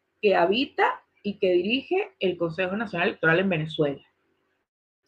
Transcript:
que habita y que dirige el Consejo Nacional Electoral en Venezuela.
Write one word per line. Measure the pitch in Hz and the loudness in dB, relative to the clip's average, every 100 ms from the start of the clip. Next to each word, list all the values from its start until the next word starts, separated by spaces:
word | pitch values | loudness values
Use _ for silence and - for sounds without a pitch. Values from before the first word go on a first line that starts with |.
| _ _ | _ _
que | 208 | 2
habita | 185 170 214 269 - 427 - _ _ | 4 4 2 -2 0 -2 -2 _ _
y | 208 | -10
que | 196 190 | -2 2
dirige | 180 185 254 - 370 415 - | 2 2 -2 -2 -4 -4 -4
el | 190 175 | -4 -2
Consejo | 170 165 185 196 | -4 -4 -4 -4
Nacional | 226 170 196 | -4 -2 -2
Electoral | - 160 165 | 0 2 2
en | 196 | 2
Venezuela. | 165 156 160 147 139 _ _ _ _ _ _ _ _ _ _ | -2 -4 -2 -2 -4 _ _ _ _ _ _ _ _ _ _